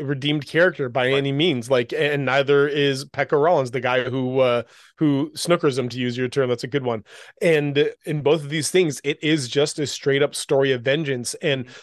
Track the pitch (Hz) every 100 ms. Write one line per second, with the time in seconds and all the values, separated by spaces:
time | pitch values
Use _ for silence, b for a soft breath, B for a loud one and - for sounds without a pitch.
0 | 139 139 143 151 135 160 180 147 127 123
1 | 127 139 139 139 175 127 117 131 123 151
2 | 147 143 131 135 135 143 147 147 143 135
3 | 143 - 135 151 156 165 131 127 123 127
4 | 120 131 127 131 127 120 117 b b b
5 | 156 139 151 - 170 175 151 127 123 120
6 | 123 123 127 143 127 120 127 139 127 113
7 | - B B B 185 156 147 139 151 -
8 | - 151 139 160 143 156 135 185 170 135
9 | 143 156 156 156 123 139 147 - 143 -
10 | 143 139 143 - - 139 139 127 120 147
11 | 147 127 120 - 160 135 123 -